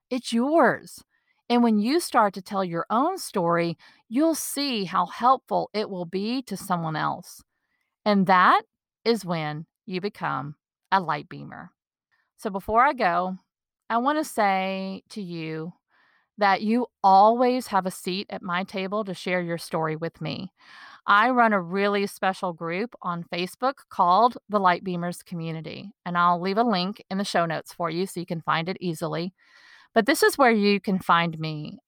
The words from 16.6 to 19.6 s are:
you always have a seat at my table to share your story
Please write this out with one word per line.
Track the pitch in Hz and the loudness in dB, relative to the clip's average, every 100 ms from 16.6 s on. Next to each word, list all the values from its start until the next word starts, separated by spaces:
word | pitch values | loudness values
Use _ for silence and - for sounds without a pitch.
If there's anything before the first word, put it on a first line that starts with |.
you | 208 233 240 _ | 2 0 -2 _
always | 196 190 214 240 247 254 - | 6 8 8 6 2 2 0
have | 196 185 | -2 -2
a | |
seat | - 190 185 208 | -6 -6 -6 -6
at | - | -10
my | 185 175 | -6 -6
table | 190 196 190 208 | -4 -6 -4 -4
to | 196 | -6
share | 175 196 180 | -8 -4 -2
your | 170 | -2
story | 170 | -6